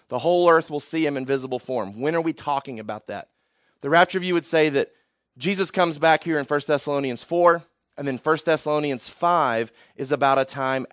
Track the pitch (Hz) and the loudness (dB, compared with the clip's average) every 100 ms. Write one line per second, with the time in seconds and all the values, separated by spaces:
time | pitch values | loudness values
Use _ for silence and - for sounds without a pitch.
0 | - 123 143 180 175 165 160 147 - 160 | -8 -4 0 2 6 4 4 -8 -8 -4
1 | 151 139 131 135 131 127 - 127 98 104 | -2 -2 -2 -4 -4 -8 -6 -6 -6 -6
2 | 139 170 165 156 - 139 139 117 107 107 | -4 -2 -2 -4 -4 -4 -4 -12 -10 -12
3 | - 101 - _ _ _ _ _ 143 165 | -10 -12 -12 _ _ _ _ _ 2 4
4 | 180 190 180 175 - 160 156 139 - _ | 4 2 -2 -2 0 2 2 2 -2 _
5 | _ _ _ - 139 196 185 - 175 147 | _ _ _ -8 -4 -2 -2 0 0 2
6 | 160 156 170 156 135 147 143 147 - 143 | 2 2 2 -4 0 -2 0 -2 -2 -4
7 | 135 120 - 170 175 170 - _ _ - | -4 -6 -4 4 4 4 0 _ _ -10
8 | 143 127 - 156 - 156 - 151 147 127 | -6 -4 0 0 2 0 0 -2 -2 -4
9 | - - 175 175 139 113 117 _ _ - | -8 -4 0 2 2 0 -4 _ _ -10
10 | 131 143 139 135 131 139 131 131 127 | -4 0 2 2 0 -2 -4 -2 -6